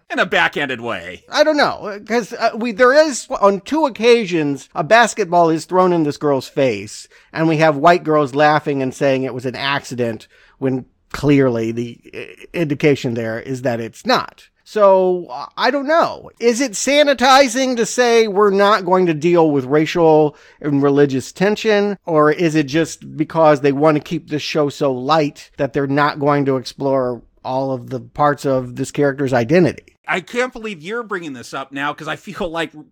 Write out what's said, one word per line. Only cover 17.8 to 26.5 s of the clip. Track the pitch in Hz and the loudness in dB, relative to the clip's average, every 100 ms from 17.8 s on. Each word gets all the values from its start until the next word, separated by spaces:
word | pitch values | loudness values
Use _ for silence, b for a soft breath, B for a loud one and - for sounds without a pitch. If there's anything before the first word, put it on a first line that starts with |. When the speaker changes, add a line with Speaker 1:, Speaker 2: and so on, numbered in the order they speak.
| 220 | -2
Speaker 2:
say | - 240 233 220 | 0 2 4 2
we're | 190 208 | 2 2
not | 196 202 208 | 4 2 2
going | 175 185 180 | 2 2 2
to | |
deal | 151 170 175 160 | 0 2 4 4
with | 143 | 2
racial | 127 151 156 175 160 156 151 b b b | 2 0 0 2 4 6 4 b b b
and | 147 139 | -2 0
religious | 143 143 143 131 - | 2 4 2 0 -6
tension? | - 196 208 220 208 208 190 | -2 0 0 0 0 0 -4
Or | - 156 151 | -2 2 2
is | 147 170 156 | 2 0 0
it | |
just | 139 156 160 - 139 135 | 0 -2 -4 -6 -16 -8
because | 147 160 156 143 | -6 2 4 4
they | 143 | 2
want | 139 156 151 | 2 2 2
to | |
keep | - 160 - | -2 -8 -6
this | 147 | -8
show | - 160 143 | -4 -2 -2
so | - 147 | 0 -2
light | 127 131 160 147 - - - | -2 0 0 0 -6 -20 -6
that | 139 | -4
they're | 147 139 | -2 -2
not | 139 147 151 | 0 -2 -2
going | 143 143 | 0 0
to | 139 | 0